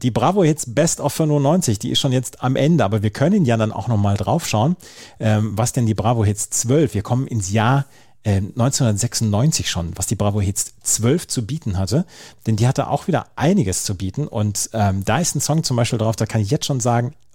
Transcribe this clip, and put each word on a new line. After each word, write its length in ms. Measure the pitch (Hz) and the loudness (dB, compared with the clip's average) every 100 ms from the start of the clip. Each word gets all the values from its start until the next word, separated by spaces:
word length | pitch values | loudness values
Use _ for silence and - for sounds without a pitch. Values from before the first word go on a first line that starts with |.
Die 80 | 127 | -2
Bravo 320 | 113 127 202 | 2 2 4
Hits 300 | 165 156 - | 2 2 -2
Best 260 | 113 160 - | 0 0 0
of 140 | 143 | -2
fünfundneunzig, 640 | - 160 147 139 180 180 101 | 0 0 2 2 2 2 -2
die 120 | 127 | -2
ist 80 | 127 | 0
schon 120 | 139 | 0
jetzt 300 | 127 127 - | 0 -2 -4
am 120 | 127 131 | -2 2
Ende, 280 | 135 170 | 4 4
aber 200 | 98 107 | 2 2
wir 60 | 107 | 0
können 340 | - 143 214 135 | 0 2 4 4
ja 120 | 113 | 2
dann 140 | 110 | 0
auch 160 | - 110 | -2 -2
nochmal 300 | 110 101 98 | 0 2 0
drauf 300 | - 151 - | 0 -2 0
schauen, 280 | 107 131 180 - - - - | 2 2 0 -6 -20 -20 -4
ähm, 380 | 110 107 107 101 | 0 2 2 0
was 140 | 117 | -2
denn 140 | - 117 | 0 0
die 80 | |
Bravo 320 | 104 104 120 104 | 2 0 2 2
Hits 240 | 104 - | 0 -4
zwölf, 440 | - 117 143 147 | -4 0 2 2
wir 80 | 101 | -2
kommen 220 | - 123 135 | -2 -2 -2
ins 240 | 113 92 | -4 -2
Jahr, 340 | 107 110 139 139 - - - - | 2 2 2 -2 -10 -20 -8 0
ähm, 260 | 98 95 - | 0 0 -2
neunzehnhundertsechsundneunzig 1120 | 120 - 127 101 120 - 110 101 143 - - | 0 2 0 0 -2 -2 0 2 2 0 -4
schon, 220 | - 85 - | -6 -6 -6
was 120 | - | -4
die 80 | 101 | -2
Bravo 260 | 101 104 | 0 0
Hits 320 | 98 98 - - | -2 -2 -6 -8
zwölf 460 | - - 113 165 - | -4 0 2 0 -2
zu 180 | - 101 | -6 -4
bieten 320 | 147 - 90 | -6 -4 -2
hatte. 280 | 95 139 185 - - - - | 0 0 -2 -8 -20 -8 -2
Denn 80 | 110 | 2
die 100 | 117 | 2
hatte 200 | 135 131 | 0 -2
auch 180 | 143 - | -2 -2
wieder 200 | 147 - - | -2 -4 -2
einiges 480 | 143 202 101 90 - | 2 2 2 -2 -4
zu 100 | 95 | -4
bieten 320 | 92 113 147 | -6 -6 -4
und, 420 | 113 107 101 - | -2 -2 -2 -4
ähm, 320 | 113 101 95 98 | 0 0 0 0
da 140 | 117 | 0
ist 160 | 175 147 | 0 -2
ein 60 | |
Song 220 | - 151 | -2 -2
zum 140 | - 123 | 0 0
Beispiel 220 | 117 117 | 0 0
drauf, 160 | 110 110 | -2 -2
da 100 | 110 | -2
kann 160 | 113 | -2
ich 80 | 101 | 0
jetzt 140 | 147 - | -2 -2
schon 140 | 135 | -2
sagen, 340 | 123 117 120 - - | 0 0 -2 -8 -20